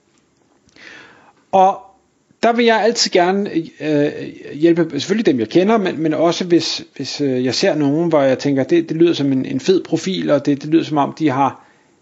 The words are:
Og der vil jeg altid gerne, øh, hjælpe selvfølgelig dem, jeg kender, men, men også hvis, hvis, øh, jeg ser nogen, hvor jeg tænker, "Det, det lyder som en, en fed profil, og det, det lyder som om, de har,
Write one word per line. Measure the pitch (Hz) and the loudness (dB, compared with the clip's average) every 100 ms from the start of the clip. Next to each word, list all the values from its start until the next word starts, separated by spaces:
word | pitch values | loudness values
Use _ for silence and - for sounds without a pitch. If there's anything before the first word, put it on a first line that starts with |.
| _ _ _ _ _ _ _ _ - - - - _ _ _ | _ _ _ _ _ _ _ _ -20 -20 -20 -20 _ _ _
Og | 190 185 190 - _ _ _ _ _ | 2 2 0 -10 _ _ _ _ _
der | 226 | 0
vil | 233 | 2
jeg | 233 220 | 2 2
altid | 208 233 - | 2 0 0
gerne, | 190 175 196 202 165 160 - | 2 2 0 -2 -6 -6 -8
øh, | 151 147 147 - 139 - - | -2 0 0 -4 -12 -14 -16
hjælpe | 143 165 170 160 | 0 2 2 0
selvfølgelig | 143 131 214 190 | -4 -2 0 2
dem, | 127 | 0
jeg | 110 | 2
kender, | 165 196 226 | 2 2 2
men, | 185 139 | 0 -2
men | 160 | -2
også | 143 165 165 | 0 0 0
hvis, | 180 165 - - - - | 2 2 0 -6 -12 -12
hvis, | 135 - | -10 -4
øh, | 143 127 | -2 0
jeg | 127 | -2
ser | 120 196 | 0 0
nogen, | 156 143 151 170 | 0 0 0 2
hvor | 156 | 2
jeg | 135 127 | 2 0
tænker, | 143 135 | 0 -2
"Det, | 131 170 - | 2 0 0
det | 160 | 2
lyder | 170 | 2
som | 143 139 | 2 0
en, | 131 | -2
en | - 135 | -4 -4
fed | - 190 | 0 0
profil, | - 160 190 175 156 | -2 -4 -4 -4 0
og | - 185 | 0 0
det, | 139 | -2
det | 151 | 0
lyder | 160 | -2
som | 135 147 | 0 -2
om, | 135 135 | -2 -2
de | 156 | -2
har, | 127 135 - _ _ _ _ | 0 -2 -4 _ _ _ _